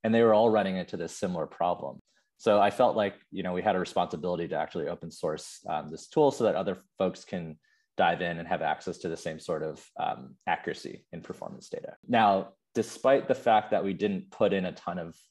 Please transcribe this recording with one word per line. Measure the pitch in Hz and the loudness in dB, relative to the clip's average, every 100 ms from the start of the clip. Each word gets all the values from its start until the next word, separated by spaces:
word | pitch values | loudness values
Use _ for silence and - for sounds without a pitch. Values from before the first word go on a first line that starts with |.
and | 113 | 4
they | 117 | 6
were | 117 107 | 8 8
all | 117 | 6
running | 110 95 92 | 4 2 -2
into | 87 90 | -6 -6
this | 85 - | -8 -4
similar | 95 87 76 | -4 -2 -6
problem. | - 87 87 67 - _ _ _ _ | -2 -2 0 -6 -12 _ _ _ _
So | 113 104 | 2 6
I | 101 | 4
felt | - 123 110 | 4 2 4
like, | 101 - _ | 0 -4 _
you | 95 | -8
know, | 90 | -4
we | 90 | 0
had | 98 92 | 2 0
a | |
responsibility | 90 - 90 85 90 87 85 | 0 -2 -2 -2 -4 -4 -4
to | 80 | -4
actually | 78 87 78 | -4 -6 -6
open | 85 82 | -8 -12
source, | - 85 76 - - - | -6 -6 -6 -10 -16 -6
um, | 78 76 | -6 -6
this | 80 - | -14 -4
tool | 165 147 | 4 4
so | - | 4
that | 110 80 | 0 0
other | 98 92 _ _ | -2 -6 _ _
folks | 95 - - | -2 -2 -10
can | 95 82 78 _ _ _ - | -10 -10 -14 _ _ _ 2
dive | 90 85 | 2 2
in | 87 85 | -4 -6
and | 82 | -4
have | 85 | -2
access | 78 76 - 82 | -2 -4 -6 -8
to | 87 | -6
the | 82 | -6
same | 85 78 | -8 -10
sort | - 80 | -6 -4
of, | 78 76 - - | -4 -8 -16 -6
um, | 78 - - - - | -6 -6 -12 -12 -6
accuracy | 85 - - - - _ | -4 -4 -8 -10 -14 _
in | - | -18
performance | - - - - - | -14 -12 -12 -14 -12
data. | 82 - - - | -12 -12 -16 -2
Now, | 117 104 98 95 _ _ - | 4 4 4 -2 _ _ -4
despite | 110 - 131 139 - | -4 0 4 4 2
the | 127 | 0
fact | 120 107 - | 4 2 2
that | 98 | -2
we | 98 | 0
didn't | 92 101 95 - | -2 -2 -2 -8
put | - 104 | 0 2
in | 98 92 | 2 -2
a | |
ton | 78 - 87 | -6 -8 -8
of | 82 - _ | -10 -14 _